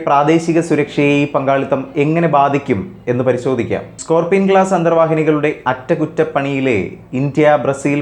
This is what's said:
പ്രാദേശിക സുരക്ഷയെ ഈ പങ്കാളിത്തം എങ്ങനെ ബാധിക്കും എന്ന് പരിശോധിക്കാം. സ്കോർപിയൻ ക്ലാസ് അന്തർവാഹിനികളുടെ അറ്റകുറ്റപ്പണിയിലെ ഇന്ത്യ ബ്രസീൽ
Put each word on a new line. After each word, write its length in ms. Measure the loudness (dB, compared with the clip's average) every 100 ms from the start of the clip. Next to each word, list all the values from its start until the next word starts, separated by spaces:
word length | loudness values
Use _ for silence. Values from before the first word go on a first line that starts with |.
| 2
പ്രാദേശിക 540 | 2 4 2 2 0 2
സുരക്ഷയെ 480 | 0 0 0 2 2
ഈ 20 | 0
പങ്കാളിത്തം 500 | 0 0 0 0 -2 -2 -2
എങ്ങനെ 240 | 0 2 2 2
ബാധിക്കും 440 | 2 0 -2 -4 -4 -8 -4
എന്ന് 120 | -2 0
പരിശോധിക്കാം. 560 | 0 -2 -2 -2 -6 -8 -14
സ്കോർപിയൻ 400 | -2 0 2 0 2
ക്ലാസ് 240 | 2 2 0
അന്തർവാഹിനികളുടെ 720 | 2 2 2 2 0 0 -2 -2 -4
അറ്റകുറ്റപ്പണിയിലെ 1080 | -4 -2 -2 -2 -2 -2 -2 -2 -2 0 0 -2 -10 -10 -4
ഇന്ത്യ 340 | -2 2 4 4
ബ്രസീൽ 360 | 0 -2 -2 -2